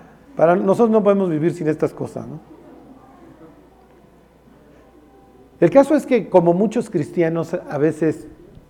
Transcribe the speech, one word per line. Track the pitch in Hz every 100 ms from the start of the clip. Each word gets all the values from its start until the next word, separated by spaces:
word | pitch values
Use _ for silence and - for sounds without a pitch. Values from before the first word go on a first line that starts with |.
| - - - -
para | 160 180
nosotros | 202 196 233
no | 220
podemos | 202 196 185
vivir | 151 165
sin | 170 151
estas | 151 143
cosas, | - 127 123 117
¿no? | 147 - - - - - - - - 165 - 160 - _ _ _ _ - _ _ _ _ - - - - - - - - - - -
El | 170
caso | 269 277 302
es | -
que, | 247 165
como | 185 170
muchos | 175 214 240 214
cristianos, | 170 147 - 160 165 160
a | 190 - 147
veces, | 156 156 160 147 - - - -